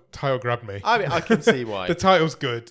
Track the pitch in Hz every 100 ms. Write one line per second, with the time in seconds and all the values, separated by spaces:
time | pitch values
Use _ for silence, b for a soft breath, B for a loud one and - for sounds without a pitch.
0 | _ - 143 127 123 120 113 101 208 233
1 | 165 165 - 226 240 143 113 101 90 170
2 | 190 185 160 - 131 117 113